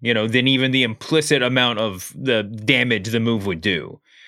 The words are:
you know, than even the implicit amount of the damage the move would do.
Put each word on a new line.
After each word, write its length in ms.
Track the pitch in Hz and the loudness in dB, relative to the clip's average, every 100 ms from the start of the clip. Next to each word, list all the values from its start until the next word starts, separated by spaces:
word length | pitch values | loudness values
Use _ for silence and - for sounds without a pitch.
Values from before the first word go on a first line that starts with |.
you 120 | 117 | -2
know, 140 | 113 110 | 0 2
than 220 | 117 127 | 2 2
even 240 | 131 131 | 2 2
the 100 | 131 | 0
implicit 580 | 123 110 - 156 151 147 | 0 -4 -2 0 2 2
amount 380 | 123 127 123 110 | 2 2 0 0
of 340 | 110 92 - - | -4 -4 -12 -8
the 260 | 131 117 | 0 0
damage 680 | 104 107 107 131 123 110 98 | 0 -4 2 2 4 0 0
the 100 | 113 | -2
move 260 | 113 113 101 | 0 0 -2
would 140 | 85 | -2
do. 400 | 101 87 - - _ - | -2 -2 -4 -14 _ -20